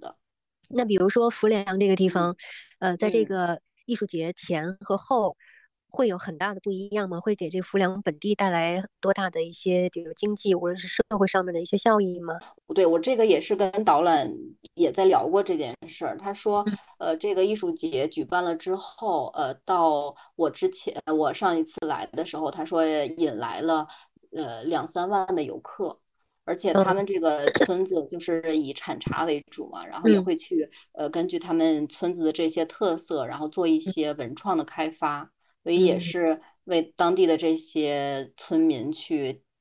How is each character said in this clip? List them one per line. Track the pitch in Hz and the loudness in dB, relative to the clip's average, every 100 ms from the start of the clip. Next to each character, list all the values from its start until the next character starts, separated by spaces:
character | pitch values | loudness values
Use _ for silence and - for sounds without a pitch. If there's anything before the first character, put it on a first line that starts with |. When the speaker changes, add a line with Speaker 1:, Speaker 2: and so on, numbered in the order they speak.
Speaker 1:
的。 | - - _ _ _ _ - | -18 -18 _ _ _ _ -6
Speaker 2:
那 | 240 | -2
比 | 233 | 2
如 | 196 185 | 2 4
说 | 240 233 | 4 2
浮 | - 214 | 2 2
梁 | 214 196 190 | 2 0 0
这 | 196 | 2
个 | |
地 | 185 185 | 4 2
方， | 180 175 180 - - - _ | 2 0 -2 -12 -18 -20 _
Speaker 1:
嗯。 | 190 | -2
Speaker 2:
呃， | 180 | 0
在 | 214 | 2
这 | 226 | 2
个 | 202 190 175 | 0 0 -2
Speaker 1:
嗯。 | 160 - _ - | -4 -10 _ -6
Speaker 2:
艺 | |
术 | 233 | -4
节 | 202 170 165 | -4 -4 -6
前 | 180 - 165 160 190 | -6 -4 -4 -4 -6
和 | - 202 | -4 -2
后 | - 254 196 - _ - _ _ _ | 0 2 2 -2 _ -20 _ _ _
会 | - 247 | 0 0
有 | 180 | 0
很 | - 156 | -6 -4
大 | 190 | -4
的 | 196 | -4
不 | 208 | -4
一 | 190 196 | -4 -4
样 | 208 196 | -2 -2
吗？ | 175 | -2
会 | 214 208 | -2 -2
给 | 165 | -2
这 | 185 | -4
个 | |
浮 | 180 196 | -2 0
梁 | 185 190 | 0 0
本 | - 147 | -4 -2
地 | 202 | 0
带 | 208 196 | 2 2
来 | 170 165 180 190 _ | 2 0 -2 -6 _
多 | 190 | 0
大 | 196 190 | 0 0
的 | 165 | -2
一 | 170 | -4
些， | 170 190 180 180 | -4 0 2 2
比 | 175 | -2
如 | 165 | -10
经 | - 208 | -4 -2
济， | 208 202 175 | 0 2 2
无 | 175 | 0
论 | 185 | -4
是 | 180 | -4
社 | - - 208 | -4 -2 0
会 | |
上 | 190 190 | 2 2
面 | 180 | 0
的 | 170 | -4
一 | |
些 | 180 202 | -2 0
效 | 233 214 | 4 4
益 | 190 175 | 2 -4
吗？ | 170 165 - - - | -8 -10 -12 -18 -4
Speaker 1:
对， | 170 | 4
我 | 175 165 | 6 4
这 | 202 | 2
个 | 247 | 4
也 | 220 160 | 6 4
是 | - | 2
跟 | 196 196 190 | 0 2 2
导 | 214 151 | 4 4
览 | 175 156 117 - - - - | 6 4 2 -6 -14 -18 -10
也 | - 170 | 0 2
在 | - | 4
聊 | 190 160 151 | 4 4 4
过 | 190 | 2
这 | 196 165 | 2 -2
件 | 135 - 165 | -4 -8 -14
事 | - | -8
儿。 | 156 - | -8 -6
他 | 196 | -8
说， | 202 220 208 208 | -4 0 0 0
Speaker 2:
嗯。 | 202 - - | -4 -8 -8
Speaker 1:
呃， | 175 160 | -4 -2
这 | 208 | -2
个 | 185 | 2
艺 | 196 | 2
术 | 214 180 | 0 -4
节 | 165 160 139 151 | -4 -4 -2 -2
举 | 156 | -4
办 | 131 180 | -4 -2
了 | 180 165 | -2 -2
之 | 185 | -4
后， | 190 - - 220 160 120 - | -6 -6 -6 -2 -2 -2 -4
呃， | 135 131 | -4 -4
到 | - 185 165 147 143 - - | 0 4 4 4 -2 -8 -12
我 | - 156 | -2 -2
之 | - 190 | 0 -2
前， | - - - - 156 | -2 -8 -8 -2 0
我 | 139 | 2
上 | - 190 165 | 0 0 0
一 | |
次 | 160 - 156 | -2 -4 -4
来 | 139 - | -4 -6
的 | - 160 | -6 -6
时 | 156 | -6
候， | 156 | -6
他 | 147 | -6
说 | 156 170 | -2 0
引 | 160 151 143 165 156 113 | 2 2 -2 0 -2 -2
来 | 117 95 | -6 -4
了， | 160 160 151 - - _ _ 151 | 0 0 -2 -12 -20 _ _ -8
呃， | 139 113 | -8 -6
两 | 143 156 | -4 -4
三 | 160 180 180 | -2 -4 0
万 | 202 185 180 | 0 0 -2
的 | |
游 | 135 - | -2 -6
客。 | - - 180 - _ _ _ _ - | -12 -6 -6 -8 _ _ _ _ -8
而 | |
且 | 185 196 | -2 2
他 | 196 190 | 4 4
们 | 190 | 2
这 | 196 190 | 0 0
个 | 165 151 143 | 2 2 2
村 | - - 185 | 4 4 2
子 | 190 175 139 | 0 0 -2
就 | 175 | -4
是 | 170 165 165 156 | -2 -2 0 0
以 | 135 | 0
产 | 143 - - | -4 -8 -6
茶 | - 156 | -4 -2
为 | 165 147 - | 0 -2 -4
主 | - - | -12 -12
嘛， | - | -12
Speaker 2:
嗯。 | 85 | -12
Speaker 1:
然 | - | 2
后 | 226 | 6
也 | 202 | 6
会 | 185 165 | 4 -2
去， | - 170 151 - - | -2 -2 -2 -8 -14
Speaker 2:
嗯。 | - 151 | -6 -4
Speaker 1:
呃， | |
根 | 165 175 | -2 -2
据 | 175 | -4
他 | 175 | -2
们 | 165 160 156 147 | 2 4 2 -2
村 | - 175 | -4 -4
子 | 175 | 0
的 | 160 | 0
这 | 156 165 | 2 0
些 | 160 | 0
特 | 165 - 196 160 | -4 0 -2 -2
色， | - 156 120 | -4 -4 -4
然 | 123 | -6
后 | 156 | -4
做 | 190 170 | 0 2
一 | 160 | 2
些 | 160 175 151 | 0 -2 -2
文 | 147 120 147 | -4 -8 -6
创 | 208 165 | -2 -2
的 | |
开 | 151 - 160 | -2 -4 -6
发， | 160 156 147 | -4 -4 -4
Speaker 2:
嗯。 | 147 _ _ _ | -8 _ _ _
Speaker 1:
所 | 165 | 0
以 | 175 | 4
也 | 185 180 | 4 4
是 | 170 175 165 160 - _ | -2 0 0 0 -6 _
为 | - 170 165 | -2 -2 0
当 | - 175 185 | 0 2 4
地 | 180 | 4
的 | 160 | 4
这 | 165 160 | 2 0
些 | - 160 151 143 139 139 131 - | -2 -2 0 0 -2 -4 -8 -12
村 | - 160 | -2 2
民 | 160 135 131 | 4 2 -4
去 | 156 - 156 131 131 _ _ | -8 -4 -2 -2 -6 _ _